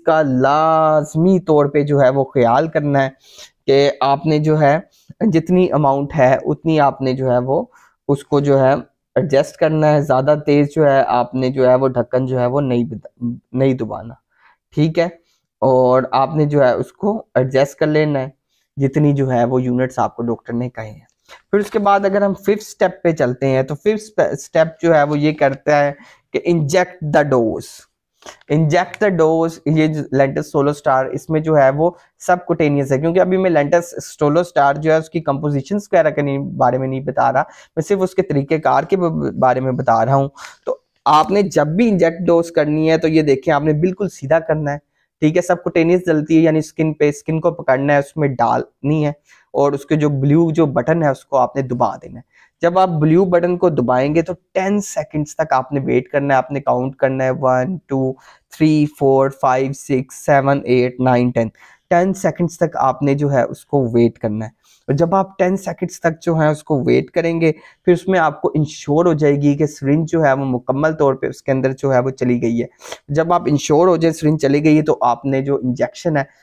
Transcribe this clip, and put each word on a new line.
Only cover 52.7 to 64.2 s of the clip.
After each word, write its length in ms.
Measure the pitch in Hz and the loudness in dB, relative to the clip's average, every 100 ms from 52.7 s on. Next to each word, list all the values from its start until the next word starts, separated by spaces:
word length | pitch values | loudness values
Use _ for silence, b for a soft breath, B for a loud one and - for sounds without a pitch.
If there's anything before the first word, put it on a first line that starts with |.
| 180 | 2
आप 100 | 185 | 0
ब्लू 340 | 156 156 170 190 | 2 2 4 4
बटन 300 | 175 175 180 | 2 0 0
को 120 | 180 | 0
दबाएंगे 520 | 139 120 127 143 160 | 0 0 0 0 0
तो 100 | 165 175 _ | -2 -6 _
टेन 240 | 190 190 208 | -4 -2 -2
सेकंड्स 540 | 196 165 151 151 147 - | -4 -8 -6 -6 -6 -4
तक 120 | 156 | -2
आपने 280 | 131 - 143 | -2 -2 -4
वेट 280 | 135 123 127 | -2 -2 -2
करना 260 | 143 139 | -4 0
है, 40 | 131 | 0
आपने 220 | 127 139 | 0 -4
काउंट 340 | 131 123 131 | -2 -2 -2
करना 300 | - 131 131 | -2 -2 0
है 60 | 131 | -2
वन, 460 | 127 131 127 131 180 - | -2 0 0 -2 -6 -6
टू, 280 | 135 131 131 b b b | -4 -4 -6 b b b
थ्री, 340 | - 156 156 147 - | 0 2 2 0 0
फोर, 320 | 135 135 135 | 2 4 2
फाइव, 400 | 135 135 127 135 | 0 -2 0 -2
सिक्स, 440 | - - 131 131 - | -6 -4 -4 -4 -8
सेवन, 460 | - 139 139 139 - | 0 2 2 0 0
एट, 280 | 127 123 127 | 0 0 0
नाइन, 300 | 127 123 123 | 0 2 0
टेन, 200 | 120 113 - b b - | 0 -4 -6 b b -2
टेन 220 | 175 190 | 0 0
सेकंड्स 480 | 190 170 151 170 - | -2 -4 -2 -4 -2
तक 140 | 160 - | -4 -2
आपने 360 | 131 127 143 | -2 0 -2
जो 140 | 143 143 | 0 0
है 160 | 139 - | 0 -2
उसको 400 | - - 143 120 | -6 -4 -2 0
वेट 300 | 120 117 | 2 0
करना 260 | - | 0